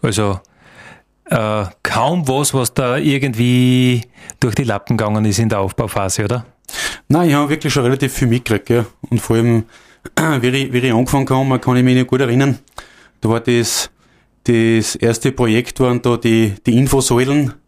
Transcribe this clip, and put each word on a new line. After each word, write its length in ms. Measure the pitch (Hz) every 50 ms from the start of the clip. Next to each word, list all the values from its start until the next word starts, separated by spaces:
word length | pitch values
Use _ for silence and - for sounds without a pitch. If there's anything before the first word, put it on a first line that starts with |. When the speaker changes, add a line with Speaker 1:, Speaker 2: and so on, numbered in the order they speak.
Speaker 1:
Also, 380 | - 127 101 101 107 101 98 95 _ _ _ _ _ - - - - - - - _ _ _ _ _
äh, 400 | - - 123 110 107 107 107 101 92 - _ _
kaum 420 | - - 110 117 139 170 180 160 131
was, 260 | 131 139 147 - -
was 200 | 135 123 107 -
da 220 | - 135 123 123
irgendwie 1080 | 143 147 151 139 139 127 139 117 107 120 123 123 123 123 127 127 127 127 127 123 120 110 - _ - - - - _
durch 160 | - 123 104
die 80 | - 143
Lappen 320 | 117 104 101 - - 120
gegangen 300 | 110 113 104 104 107 107
ist 140 | 107 98 98
in 100 | 117 110
der 100 | 107 101
Aufbauphase, 640 | 98 95 - - 117 104 - 110 98 95 - - 110
oder? 220 | 104 120 123 117 - _ _ _ - - - - - - - _ _
Speaker 2:
Nein, 180 | 135 160 180 165
ich 60 | 143
habe 140 | 143 147 143
wirklich 240 | 151 151 - 151 -
schon 100 | 147 123
relativ 300 | 120 131 135 143 131 -
viel 160 | - 135 120
mitgekriegt, 400 | 113 127 - - 110 98 - -
ja. 160 | 117 120 117 - - _ - -
Und 100 | 120 113
vor 160 | - - 117
allem, 300 | 113 117 120 117 113 110 - - - _ _ _ _ _ - _
<clears throat> 240 | - 156 160 151 131
wie 80 | 113 123
ich, 240 | 127 139 135 135
wie 60 | 127 123
ich 160 | 123 131 117
angefangen 340 | 113 127 - - 139 135 131
habe, 300 | 135 131 135 139 127 123
kann 160 | - - 127
ich 80 | 123 127
mich 140 | 127 127 127
noch 100 | 127 123
gut 140 | - 127
erinnern, 380 | 139 120 120 127 139 139 123 - _ _ _ - - - - - - _ _ _
da 80 | - 110
war 120 | 113 117
das, 500 | 113 - 123 117 117 117 - - - - _ _ _ _ _ _ _ _ _ _ _
das 500 | - 120 113 113 113 113 113 107 - -
erste 380 | - - 117 117 113 - 139 131
Projekt 480 | - 127 113 107 113 123 - - -
waren 200 | 131 123 123 120
da 140 | - 123 120
die, 380 | 113 - 117 113 113 113 107 98 - _
die 120 | - 117 117
Infosäulen 760 | 135 131 139 135 127 - 127 120 127 131 143 147 143 127 - - _